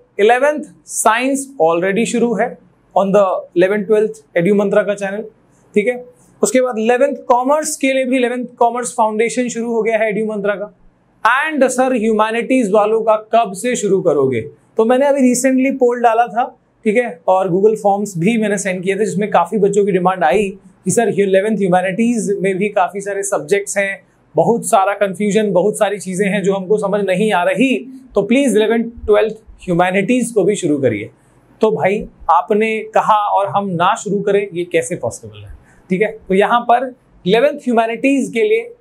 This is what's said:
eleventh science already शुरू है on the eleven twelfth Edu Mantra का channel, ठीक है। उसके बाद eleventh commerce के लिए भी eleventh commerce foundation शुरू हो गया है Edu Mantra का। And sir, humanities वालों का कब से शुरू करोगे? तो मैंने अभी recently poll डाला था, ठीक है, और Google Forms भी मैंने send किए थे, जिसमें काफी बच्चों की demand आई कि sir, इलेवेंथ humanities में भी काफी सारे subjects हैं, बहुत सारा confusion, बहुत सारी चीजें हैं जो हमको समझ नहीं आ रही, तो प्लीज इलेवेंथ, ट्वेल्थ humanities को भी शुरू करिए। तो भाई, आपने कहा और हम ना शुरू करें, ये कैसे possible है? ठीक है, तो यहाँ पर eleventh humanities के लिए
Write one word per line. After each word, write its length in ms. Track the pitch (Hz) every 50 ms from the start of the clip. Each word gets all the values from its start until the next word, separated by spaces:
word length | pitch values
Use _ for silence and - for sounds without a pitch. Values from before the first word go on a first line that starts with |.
| - _ _ -
eleventh 440 | 202 220 240 247 269 294 302 294 - - - _ _
science 640 | - - - - 226 214 233 254 269 277 269 - - - -
already 440 | 160 165 170 170 175 196 190 208 233
शुरू 280 | 175 - 233 226 240 226
है 160 | 190 233 269 - - _ _ _ _ _ _ _
on 180 | 180 196 196 185
the 80 | 208 196 185 170 156 - - _ 175
eleven 300 | 185 190 208 214 202 196
twelfth 480 | 214 214 214 214 - - - _ _ 175
Edu 180 | 170 202 208
Mantra 280 | 202 208 196 - 208 196
का 120 | 190 202
channel, 280 | - 196 190 196 214 214 - - _ _ _ _ _ _ _ _
ठीक 120 | 214 196 247
है। 160 | 247 247 - - _ _ _ _ _ _
उसके 200 | - 214 - 254
बाद 180 | 254 254 233 214
eleventh 360 | 220 226 247 247 277 285 269 - - -
commerce 480 | 240 240 254 262 294 311 311 311 - -
के 160 | - 269 269
लिए 120 | 262 262
भी 120 | 254 262 262
eleventh 280 | 240 233 247 247 247 240 - -
commerce 340 | 240 240 233 247 240 226 - -
foundation 520 | 220 220 214 214 233 226 226 254 247 240
शुरू 240 | - 233 226 233 233
हो 80 | 226
गया 160 | 214 226 226 208
है 120 | 226 220
Edu 220 | 202 214 220 214 214
Mantra 220 | 208 190 202 202
का। 180 | 180 202 202 - _ _ - _ _ _ _ _ _ -
And 440 | 214 247 269 294 311 311 269 262 254
sir, 260 | 247 240 262 262 262
humanities 760 | 226 208 226 220 208 214 220 220 233 226 233 262 262 240 190
वालों 300 | 196 214 202 214 220 226
का 140 | 214 220 214 214 214 - -
कब 180 | 208 202 196 190
से 220 | 180 - 247 247
शुरू 260 | - 208 202 196 190
करोगे? 400 | 160 175 143 147 135 127 127 113 110 - - _ _ _ _ -
तो 80 | 226
मैंने 220 | 226 254 254 277 285
अभी 260 | 277 285 254 247 247
recently 460 | 240 262 262 262 254 262 269 269 269
poll 220 | 254 240 240 247
डाला 260 | 233 233 220 226 240 233
था, 280 | 180 226 254 - - _ _ _ _ _ _
ठीक 100 | 220 196 247
है, 220 | 240 226 - - _ -
और 200 | 185 190 196 170
Google 260 | 165 190 196 214 220 214
Forms 400 | 208 208 196 202 208 196 190 165
भी 200 | 165 220 233 220
मैंने 200 | 214 208 202 190
send 260 | - 196 180 185 170
किए 120 | 190 196
थे, 100 | 190 220
जिसमें 240 | 196 170 185 214 208
काफी 280 | 185 185 170 - - 214
बच्चों 260 | 190 196 202 214 196
की 60 | 202
demand 320 | 180 185 175 180 190 180 170
आई 260 | 151 175 214 214 196 196 - _ - _ _ _
कि 60 | 190
sir, 180 | 170 240 233 208
इलेवेंथ 480 | 147 175 202 196 190 190 190 220 226 -
humanities 720 | 196 185 175 185 180 190 180 226 226 240 240 220 185 185 202 175
में 160 | 180 196 190 175
भी 100 | 208 208
काफी 320 | 202 202 180 175 180 202
सारे 220 | 190 202 196 202 196
subjects 540 | - 196 165 151 147 196 202 202 - - 202
हैं, 260 | 196 196 196 190 - _ _ _ _ _ _
बहुत 300 | 156 170 175 233 220 -
सारा 280 | - 233 196 190 196 202
confusion, 580 | 202 208 196 185 180 208 208 185 220 214 208 175
बहुत 240 | 175 175 208 208 -
सारी 200 | 220 196 202 202
चीजें 260 | - 185 185 175 208
हैं 160 | 190 196 208 180
जो 100 | 196 196
हमको 240 | 196 185 175 175 180
समझ 240 | 185 196 196 208 202
नहीं 260 | 185 185 175 220 214 202
आ 100 | 175 175
रही, 320 | 185 185 185 254 269 247 - - - - - - - -
तो 60 | 208
प्लीज 340 | 202 - 233 277 285 254 196
इलेवेंथ, 280 | 214 220 214 233 233 220 233 - - -
ट्वेल्थ 280 | - 208 208 214 220 214 - - - - - -
humanities 680 | 185 170 165 175 185 185 196 190 - 247 254 233 240
को 120 | - 208 180
भी 120 | 185 208
शुरू 220 | 190 - 151 147 139
करिए। 320 | 131 120 110 101 107 120 - _ _ _ _ _ _ _ _ _
तो 100 | - 220
भाई, 360 | 185 160 151 190 202 220 240 - - _ - -
आपने 500 | 160 170 180 - 214 208 214 220 220 220 214 220 -
कहा 220 | 202 175 - 214 208 208 202
और 180 | 196 190 202 190
हम 200 | 139 202 202 196
ना 220 | 180 165 175 190 226
शुरू 260 | 220 - 208 180 202
करें, 260 | 185 202 196 202 202 202 165
ये 100 | 175 175
कैसे 320 | 175 - 160 165 - 180
possible 480 | - - 117 - - - 107 107 104 101
है? 80 | 101 - - - _ _ _ _ _
ठीक 120 | 185 180
है, 100 | 214 202 - - - -
तो 80 | 190
यहाँ 240 | 190 208 190 233 240
पर 320 | 233 240 233 247 262 262 262 - _ _ _ - _
eleventh 320 | 180 202 233 269 294 302 285
humanities 720 | - 247 240 226 226 226 233 226 233 269 277 269 226 190 -
के 100 | 226 214
लिए 300 | 214 220 226 240 - - -